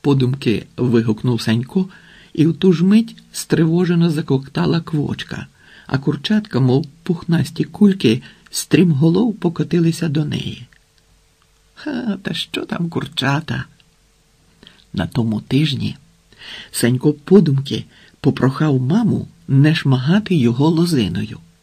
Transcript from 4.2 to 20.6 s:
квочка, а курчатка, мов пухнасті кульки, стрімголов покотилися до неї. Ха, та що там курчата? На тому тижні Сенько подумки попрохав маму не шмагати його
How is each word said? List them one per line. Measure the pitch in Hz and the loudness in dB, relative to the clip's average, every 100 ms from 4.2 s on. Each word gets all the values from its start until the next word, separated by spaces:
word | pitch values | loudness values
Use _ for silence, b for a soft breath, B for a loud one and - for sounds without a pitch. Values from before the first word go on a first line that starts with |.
| - 135 135 - 170 170 | 0 -2 -2 -4 0 -2
квочка, | 170 156 139 - - - - b b b b | -2 -4 -4 -6 -8 -12 -12 b b b b
а | 135 | -4
курчатка, | 139 143 - 214 208 127 | -2 -4 -2 -2 0 0
мов | 131 131 165 - | 2 2 -2 -12
пухнасті | - 165 - 165 135 - | -6 -6 -2 -2 -2 -4
кульки, | - - 104 95 120 110 B B B | -8 2 4 4 2 0 B B B
стрімголов | - - - 180 139 160 170 240 | -12 -2 2 4 4 2 2 0
покотилися | 196 175 165 156 175 165 165 160 | -2 -4 -4 -2 0 0 0 -4
до | 143 | -2
неї. | 147 127 135 113 120 _ _ _ _ _ _ _ _ _ _ | -4 -4 -8 -12 -18 _ _ _ _ _ _ _ _ _ _
Ха, | _ - 262 240 196 | _ -8 -6 -6 -6
та | - | -6
що | 165 - - - | -8 -8 -8 -8
там | - 170 | -6 -4
курчата? | - 139 - 131 143 151 127 - _ _ _ _ _ _ _ _ _ b b _ | -6 -8 -4 -2 -2 -2 -8 -8 _ _ _ _ _ _ _ _ _ b b _
На | - 85 | -8 -4
тому | - 113 104 | -2 -2 -4
тижні | - 131 151 123 107 - _ _ _ B B B B | -2 -2 0 -2 -6 -10 _ _ _ B B B B
Сенько | - 120 127 151 | -2 0 2 0
подумки | 147 - 190 165 139 135 107 - b b b | -2 4 6 6 0 -2 -8 -8 b b b
попрохав | 139 - 127 135 156 135 | -2 2 0 0 0 0
маму | 127 190 226 - - _ - | 0 0 2 -2 -4 _ 0
не | 135 147 | 4 4
шмагати | 160 143 131 127 190 214 | 2 0 0 2 0 2
його | 175 117 113 | 2 2 2